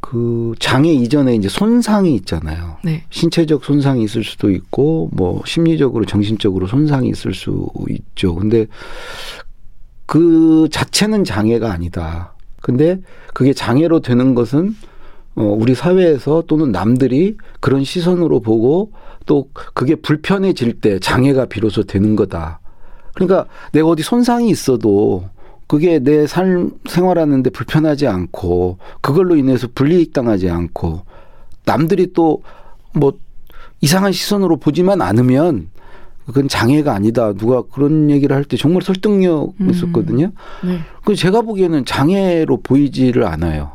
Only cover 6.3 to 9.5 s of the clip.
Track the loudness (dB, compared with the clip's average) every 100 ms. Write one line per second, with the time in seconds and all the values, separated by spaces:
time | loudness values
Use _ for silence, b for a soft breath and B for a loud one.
6.3 | 0 0 0 0 0 2 2 0 -2 -6
7.3 | -6 -4 -4 -4 -8 -8 -8 -8 -4 -2
8.3 | 0 0 2 0 B B B B B B
9.3 | B -16